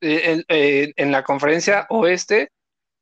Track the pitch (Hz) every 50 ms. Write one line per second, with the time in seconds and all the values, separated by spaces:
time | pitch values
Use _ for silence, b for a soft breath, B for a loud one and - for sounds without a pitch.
0 | 170 156 151 165 170 170 165 160 - - 160 151 143 143 143 139 147 147 - -
1 | 139 143 139 135 - - 139 135 143 147 160 170 - 196 202 202 - - 226 226
2 | 165 175 180 175 - - 208 226 285 - _ _ _ _ _ _ _ _ _ _